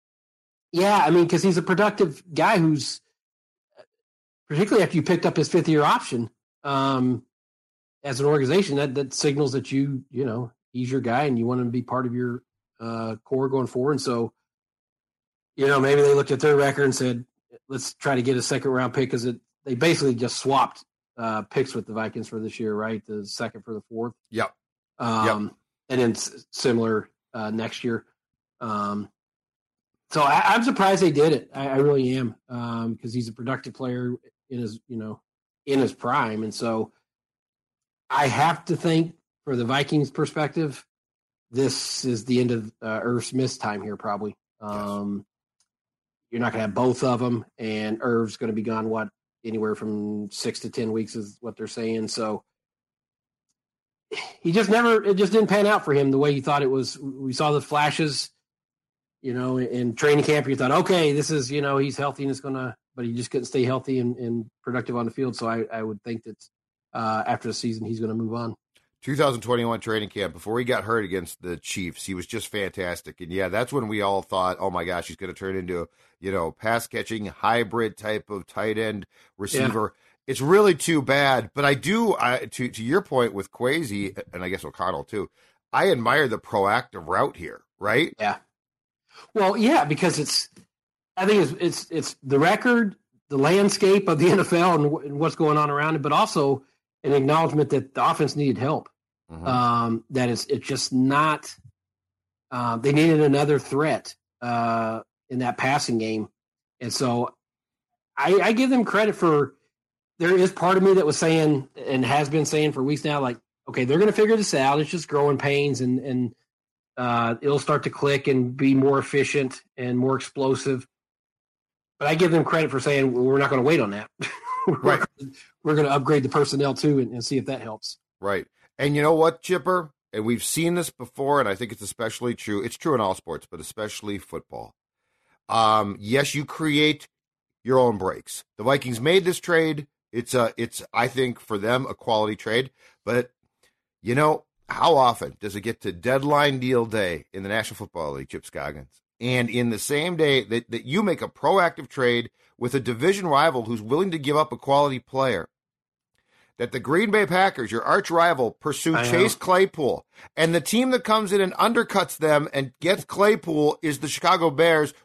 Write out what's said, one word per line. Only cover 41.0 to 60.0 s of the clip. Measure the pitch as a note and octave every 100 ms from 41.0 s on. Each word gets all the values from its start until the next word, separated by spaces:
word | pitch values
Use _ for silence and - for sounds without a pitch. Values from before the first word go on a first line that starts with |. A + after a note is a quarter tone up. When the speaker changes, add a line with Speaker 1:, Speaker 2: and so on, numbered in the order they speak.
| _ _ _ _ _
Speaker 1:
this | A#2 C3+ - - -
is | C3 A#2
the | A2 B2
end | B2
of, | A#2+ A2 _
uh, | A2+ A2
Irv | A#2 B2
Smith's | A2 B2+ C3 -
time | A2+ G#2
here, | G#2 G2+
probably. | A2 G#2 G#2 - _ _
Speaker 2:
Yes. | G#2+
Speaker 1:
Um, | G#2 G2+ G2+ G2+ G2+ - _ _ _ _ _ _ _ _ _ _
you're | A#2+
not | A#2
gonna | A2+
have | A2
both | G2 B2+ B2
of | C3+ B2
'em, | B2 A#2+ A2 _
and | A2 G#2+ G#2+ A2
Irv's | B2 A#2 A2+ -
gonna | A#2
be | A2
gone, | A2 A2 A2
what, | A2 G#2+ _ _ _
anywhere | A#2 A2 G#2+
from | G#2 A2 G#2+ G#2 G#2+ G#2
six | - A#2+ A2
to | A2+
ten | - A2+
weeks | A2 A2 A#2
is | G#2 G#2
what | A#2 G2+
they're | A2
saying. | - A2+ A2+ G#2+
So | - A2 G#2 _ _ _ _ _ _ _ _ _ _ _ _ _ _ _ _ _ - - -
he | E3+
just | F3 G3
never, | A3 A#3+ A3+
it | G3 F#3+
just | G3
didn't | A3 G#3+
pan | G3+ G3+
out | G#3+ -
for |
him | C#3+ C#3
the | C3+
way | D3
he | C#3+
thought | C3 C#3+
it | C#3
was. | C3+ B2 -
We | C#3 C3+ C3+
saw | B2+ D3+
the | D3
flashes, | C3+ D3 D3+ C#3+ D#3 C3 - _ _ _ _ _ _ _ _ _
you | C3+
know, | B2 B2+ B2+
in, | B2+
in | B2 A#2+
training | A2+